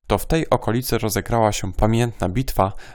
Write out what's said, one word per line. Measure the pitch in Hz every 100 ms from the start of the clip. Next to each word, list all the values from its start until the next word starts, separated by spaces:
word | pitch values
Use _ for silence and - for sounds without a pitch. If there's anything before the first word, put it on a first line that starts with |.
| -
To | 101
w | -
tej | 165 -
okolicy | 123 - 113 131 113
rozegrała | 110 101 - 117 110
się | 104 101
pamiętna | 92 107 113 120 - 95
bitwa, | 98 135 - 95 - -